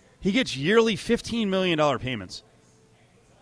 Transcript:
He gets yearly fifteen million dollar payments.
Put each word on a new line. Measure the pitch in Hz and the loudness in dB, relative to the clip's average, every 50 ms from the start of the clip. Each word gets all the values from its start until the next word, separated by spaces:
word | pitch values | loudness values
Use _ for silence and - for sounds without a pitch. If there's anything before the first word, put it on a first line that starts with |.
| _ _ _ _ | _ _ _ _
He | - 190 | -2 0
gets | 196 262 254 - - | 0 0 0 -2 -4
yearly | 131 143 175 214 226 226 226 202 | -2 0 2 4 4 4 4 2
fifteen | - - - 233 147 - - 226 233 220 196 | -2 -2 -2 -2 -2 -2 -4 -4 -2 -2 0
million | 190 190 185 180 165 151 | 0 0 0 0 2 2
dollar | 151 147 131 110 | 2 2 2 0
payments. | 127 131 127 104 92 90 - - - _ _ _ _ _ _ _ _ _ _ _ _ _ _ _ _ _ _ _ | -2 -6 -6 -6 -8 -10 -14 -16 -18 _ _ _ _ _ _ _ _ _ _ _ _ _ _ _ _ _ _ _